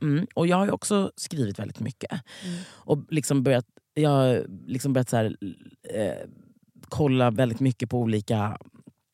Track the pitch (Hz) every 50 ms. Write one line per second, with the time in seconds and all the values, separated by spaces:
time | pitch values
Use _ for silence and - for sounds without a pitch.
0 | 160 151 143 156 190 - - - 165 175 175 185 202 202 - - - - 208 202
1 | 196 - - - - - 170 151 123 101 98 - 110 101 - - 110 - - -
2 | - - - - - - - - - 180 175 175 185 - - - - - 151 147
3 | - - 160 151 123 - 147 139 123 143 131 123 - - _ - _ _ _ 151
4 | 151 147 143 135 131 127 123 90 - - 95 92 - - 123 131 - 139 131 131
5 | 123 - - 117 110 107 - - 104 95 - - - - - _ - - - 107
6 | 107 90 60 50 - - - - - _ _ _ _ _ _ - - - - -
7 | 156 139 131 127 123 120 110 131 131 117 117 - 135 131 123 - 131 113 - 123
8 | 120 113 110 107 101 - 117 107 101 107 - - - - _ - _ - _ _
9 | _ _